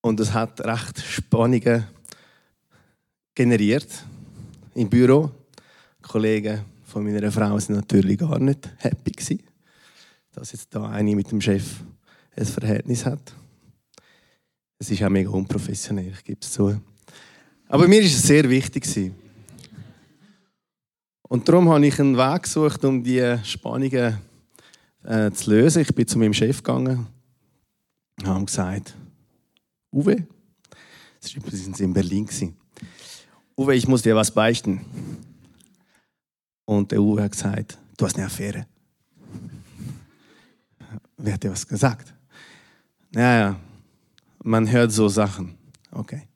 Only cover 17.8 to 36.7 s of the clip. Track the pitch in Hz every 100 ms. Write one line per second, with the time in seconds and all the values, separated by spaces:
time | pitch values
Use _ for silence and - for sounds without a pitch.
17.8 | 175 208 196 135 - 147 139 131 - -
18.8 | - - 92 98 - - - - - -
19.8 | - - _ _ _ _ _ _ _ _
20.8 | _ _ _ _ - 123 120 170 170 156
21.8 | 147 135 143 123 131 170 - - 151 -
22.8 | 139 135 123 127 123 120 104 - - 120
23.8 | 135 127 120 107 - _ _ _ _ _
24.8 | _ _ - 110 107 95 - 107 139 160
25.8 | 147 - 117 113 110 104 117 139 - 123
26.8 | 131 127 113 - _ _ _ _ _ _
27.8 | _ _ _ - 95 95 98 - 92 98
28.8 | - - - _ _ _ _ _ _ _
29.8 | _ 135 143 214 165 _ _ _ _ -
30.8 | - - - _ - 143 - 98 92 92
31.8 | 95 90 90 98 107 - 87 - _ -
32.8 | - - - - _ _ _ - 135 127
33.8 | 131 127 113 110 107 - 110 117 - 95
34.8 | - - - - - - _ _ _ _
35.8 | _ _ _ _ _ _ _ _ -